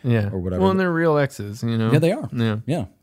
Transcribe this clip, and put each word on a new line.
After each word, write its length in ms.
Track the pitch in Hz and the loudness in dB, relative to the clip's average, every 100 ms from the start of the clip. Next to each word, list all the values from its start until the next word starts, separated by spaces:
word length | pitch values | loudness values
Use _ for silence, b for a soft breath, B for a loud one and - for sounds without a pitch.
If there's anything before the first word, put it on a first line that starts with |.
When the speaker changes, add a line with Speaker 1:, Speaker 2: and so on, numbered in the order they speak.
Speaker 1:
Yeah. 260 | 127 117 101 | 0 0 0
Speaker 2:
or 80 | 98 | -4
whatever. 240 | 90 90 | -4 0
Speaker 1:
Well, 80 | 190 | 2
and 80 | 190 | 2
they're 120 | 185 | 0
real 280 | 165 165 147 | 2 2 2
X's, 420 | 139 - 101 104 | 0 -4 -10 -6
you 160 | 120 113 | -4 0
know? 140 | 113 | 2
Speaker 2:
Yeah, 80 | 147 | 4
they 120 | 165 | 4
are. 160 | 247 - | 0 -4
Speaker 1:
Yeah. 240 | 127 113 107 113 | -2 0 -2 -2
Speaker 2:
Yeah, 200 | 135 98 _ | -4 -4 _